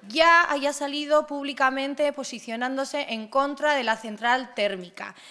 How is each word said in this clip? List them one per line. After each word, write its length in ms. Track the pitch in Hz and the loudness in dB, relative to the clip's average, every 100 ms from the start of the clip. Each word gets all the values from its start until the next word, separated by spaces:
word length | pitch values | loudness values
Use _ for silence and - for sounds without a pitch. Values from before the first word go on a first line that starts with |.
| 196 | -6
ya 420 | 254 330 339 349 | 4 6 8 6
haya 220 | 285 277 | 0 -2
salido 560 | 294 285 285 294 302 302 | -2 -4 -4 2 2 2
públicamente 840 | 285 277 262 269 269 277 285 294 | -4 -8 0 0 0 -4 -2 -2
posicionándose 920 | 277 254 233 - 226 254 269 269 294 285 | -2 -8 -10 -10 -6 -4 -4 -4 -4 -4
en 180 | 226 220 | -6 -2
contra 480 | 269 277 285 302 285 | 0 0 0 0 2
de 80 | |
la 140 | 233 226 | 0 -2
central 560 | 233 208 240 247 262 - | -4 -4 0 0 -2 -2
térmica. 580 | 202 190 175 - 202 185 - | -2 -2 -10 -14 -14 -14 -20